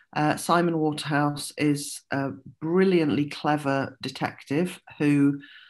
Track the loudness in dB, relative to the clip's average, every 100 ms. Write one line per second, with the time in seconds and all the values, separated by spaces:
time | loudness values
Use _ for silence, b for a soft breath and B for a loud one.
0 | B -2 0 0 2 2 2 2 0 -2
1 | -2 0 0 -2 -10 -2 0 0 -4 -12
2 | -8 -4 -4 -8 -16 -10 -2 2 4 4
3 | 2 0 -2 -4 -2 0 0 -2 -2 -6
4 | -12 -6 -6 -6 -4 -2 -2 -4 -16 -2
5 | 2 4 4 2 B B B